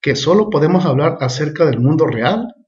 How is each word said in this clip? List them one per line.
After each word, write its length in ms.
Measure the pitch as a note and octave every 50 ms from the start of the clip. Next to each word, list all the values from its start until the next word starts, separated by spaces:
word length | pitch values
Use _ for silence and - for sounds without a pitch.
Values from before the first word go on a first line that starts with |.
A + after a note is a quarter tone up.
que 140 | - C#3+ C3
solo 340 | - - D#3 F3 G3+ G#3+ G#3
podemos 360 | - D3 D3 D#3+ F3+ F#3 F3+
hablar 320 | E3 C3 C3+ D3 E3 D#3+ -
acerca 460 | C3+ B2+ B2 C3 D3+ D3+ D3+ - E3+
del 160 | D3+ B2 A2
mundo 260 | A#2+ C3+ D#3 D#3+ D#3+ -
real 480 | - A2+ A2+ B2 - A3+ A#3+ A#3+ - _ _